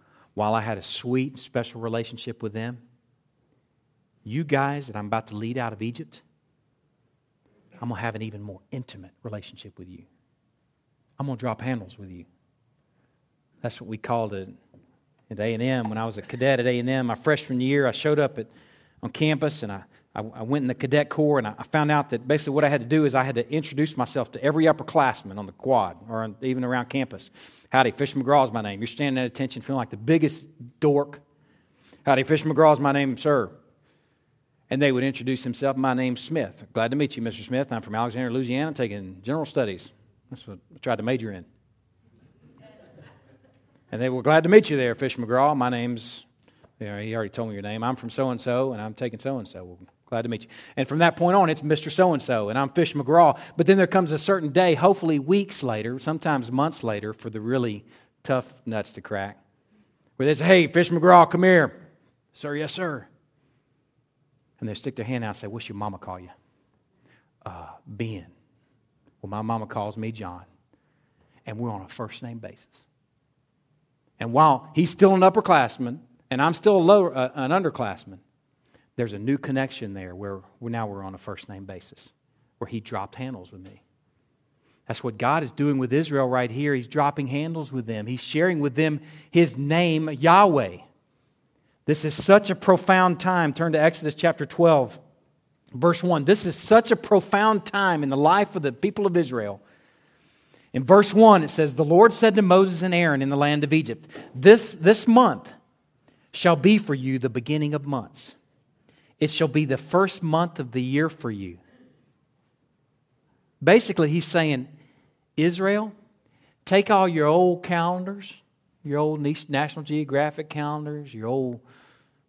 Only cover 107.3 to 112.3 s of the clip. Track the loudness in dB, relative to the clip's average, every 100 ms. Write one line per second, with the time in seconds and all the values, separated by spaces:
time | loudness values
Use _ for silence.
107.3 | -4 -4 -4 -2 -4 -6 -8 -8 -16 -20
108.3 | -20 _ _ _ _ _ _ _ _ -4
109.3 | 0 0 0 0 -2 0 2 2 -2 -2
110.3 | 0 0 -4 -8 -6 -2 0 -2 -4 -10
111.3 | -8 -10 -14 _ _ _ _ _ _ _